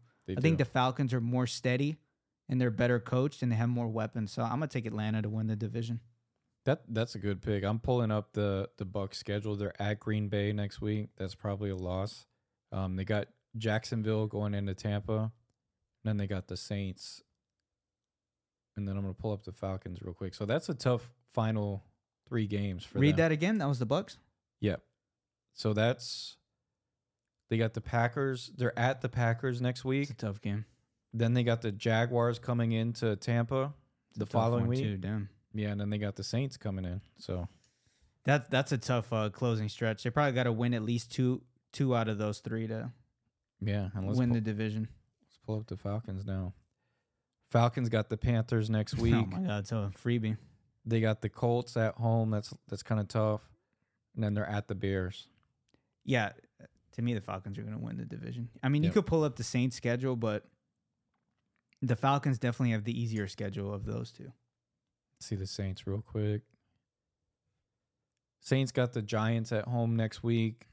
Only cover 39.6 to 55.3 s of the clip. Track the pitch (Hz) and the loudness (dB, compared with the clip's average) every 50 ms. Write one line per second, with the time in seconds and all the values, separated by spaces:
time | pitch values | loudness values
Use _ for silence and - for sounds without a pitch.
39.6 | 110 107 - - 120 110 110 - - 120 - 147 147 139 123 127 123 120 113 110 | 0 -2 -2 -2 0 0 0 0 -2 0 2 2 4 4 4 2 2 2 2 2
40.6 | 120 120 123 113 110 110 120 117 - - - - 127 123 127 - - _ _ _ | 2 2 2 0 0 0 0 0 -2 -4 0 2 2 2 2 0 -4 _ _ _
41.6 | _ _ - - 143 131 123 117 113 110 107 101 107 107 104 - - 113 113 113 | _ _ -2 0 2 4 4 4 2 2 0 0 0 -2 -2 -4 -6 -4 -4 -4
42.6 | 110 107 107 110 117 123 - - _ _ _ _ _ _ _ _ _ _ _ - | -2 -4 -4 -6 -6 -8 -10 -14 _ _ _ _ _ _ _ _ _ _ _ -6
43.6 | - 104 101 104 98 92 - 98 92 98 107 123 127 120 120 117 107 110 107 104 | -2 0 0 0 0 -2 -4 -2 -2 0 2 2 4 4 2 2 2 0 -2 -2
44.6 | 110 107 107 110 110 - - - _ _ _ _ _ _ _ _ _ - 110 107 | -2 -2 -2 -2 -4 -6 -8 -14 _ _ _ _ _ _ _ _ _ -6 -4 -4
45.6 | 107 - - 92 - 101 101 110 113 - 95 95 98 101 95 95 92 90 - _ | -4 -6 -8 -6 -6 -4 -4 -4 -6 -6 -8 -6 -6 -4 -4 -4 -4 -6 -8 _
46.6 | _ _ _ _ _ _ _ _ _ _ _ _ _ _ _ _ _ - - 117 | _ _ _ _ _ _ _ _ _ _ _ _ _ _ _ _ _ 2 4 6
47.6 | 117 120 117 135 123 113 113 110 104 - 110 107 - 123 120 113 110 - 120 113 | 6 6 4 2 0 2 2 2 0 0 -2 0 2 4 4 4 2 2 2 2
48.6 | 107 110 110 110 107 - - 110 113 117 117 113 110 95 92 180 190 - 104 104 | 4 4 2 2 2 0 0 2 4 6 6 6 4 2 0 -2 -2 -2 -2 -2
49.6 | 98 - 120 110 101 95 90 - - 120 120 123 110 110 107 - - - - _ | -2 -2 -2 -2 -2 -2 -4 -4 0 0 2 2 2 0 -2 -4 -6 -16 -20 _
50.6 | _ _ _ _ - 113 113 113 110 110 107 - - 104 - - - 120 120 120 | _ _ _ _ -2 0 2 4 4 4 2 2 -2 -6 -2 0 2 2 2 2
51.6 | 123 - - 120 110 110 - - 113 117 113 117 113 110 110 104 104 - - - | 0 -2 0 2 2 2 0 0 2 2 4 4 2 2 0 -2 -2 -6 -12 -16
52.6 | _ - - 101 - - 117 107 104 - - 113 107 107 107 107 - - - _ | _ -10 -10 -6 -4 -2 0 0 0 0 0 2 2 2 0 -2 -4 -12 -20 _
53.6 | _ _ _ _ _ _ _ _ _ _ - - 110 104 104 104 104 - 104 104 | _ _ _ _ _ _ _ _ _ _ -6 -2 -2 0 0 0 -2 -2 -2 -4
54.6 | 101 - 104 92 - 98 98 95 92 90 92 - - - | -4 -4 -4 -2 0 0 2 0 0 -2 -6 -10 -16 -20